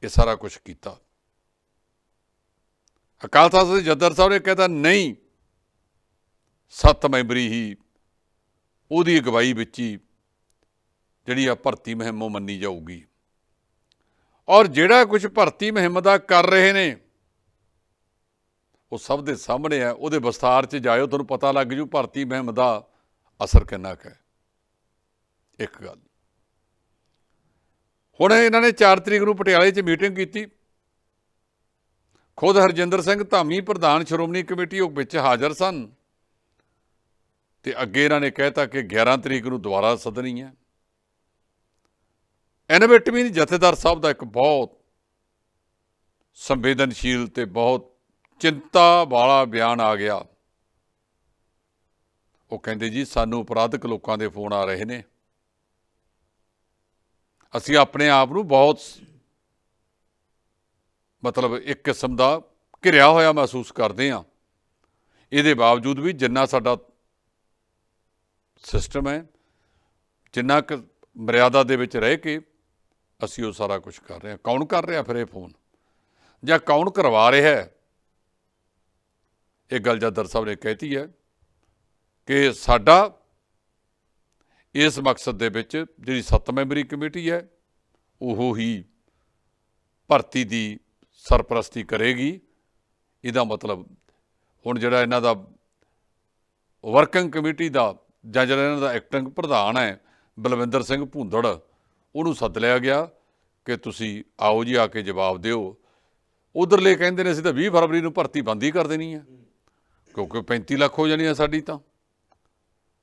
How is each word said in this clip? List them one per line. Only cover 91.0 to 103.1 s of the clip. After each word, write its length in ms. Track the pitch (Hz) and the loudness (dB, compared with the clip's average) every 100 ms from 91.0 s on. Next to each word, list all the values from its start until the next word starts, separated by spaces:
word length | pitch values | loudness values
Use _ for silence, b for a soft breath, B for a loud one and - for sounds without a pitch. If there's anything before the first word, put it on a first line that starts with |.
| _ | _
ਸਰਪ੍ਰਸਤੀ 720 | _ - 123 123 117 110 117 | _ 0 0 0 -6 -6 -10
ਕਰੇਗੀ। 580 | 107 110 117 123 139 185 _ _ _ _ _ _ _ _ | -6 -2 -2 -2 -6 -8 _ _ _ _ _ _ _ _
ਇਹਦਾ 200 | 123 120 | -6 -4
ਮਤਲਬ 540 | 117 107 107 95 - _ _ _ _ _ _ _ 120 | -4 -6 -8 -10 -12 _ _ _ _ _ _ _ -8
ਹੁਣ 140 | 123 | -4
ਜਿਹੜਾ 220 | 120 123 | 0 0
ਇਹਨਾਂ 200 | 120 123 | 0 0
ਦਾ 260 | 117 107 95 _ _ _ _ _ _ _ _ _ _ _ _ _ 110 | 0 -2 -6 _ _ _ _ _ _ _ _ _ _ _ _ _ 0
ਵਰਕਿੰਗ 460 | 123 165 185 175 | 2 4 2 -2
ਕਮੇਟੀ 380 | 151 156 151 170 | -4 -6 -4 -4
ਦਾ 280 | 135 113 92 _ _ 113 | -2 -2 -4 _ _ -4
ਜਾਂ 160 | 127 127 | 0 0
ਜਿਹੜਾ 200 | 135 143 | 0 -2
ਇਹਨਾਂ 160 | 147 | -2
ਦਾ 60 | 139 | -4
ਐਕਟਿੰਗ 400 | 117 - 139 135 | -4 -6 -8 -8
ਪ੍ਰਧਾਨ 500 | 143 165 123 101 123 | -8 -2 0 0 -2
ਹੈ 240 | 117 95 _ _ _ - | -4 -6 _ _ _ -8
ਬਲਵਿੰਦਰ 440 | 120 123 120 131 | -4 -4 -2 -4
ਸਿੰਘ 220 | 117 135 139 | -4 -6 -8
ਭੂੰਦੜ, 520 | 151 107 110 117 85 - _ _ _ _ 147 | -10 -6 -2 -2 -4 -10 _ _ _ _ -6
ਉਹਨੂੰ 200 | 160 143 | -6 -4
ਸੱਦ 220 | 113 98 | -6 -2
ਲਿਆ 220 | 117 127 | 0 0
ਗਿਆ 300 | 127 139 165 | 0 -2 -4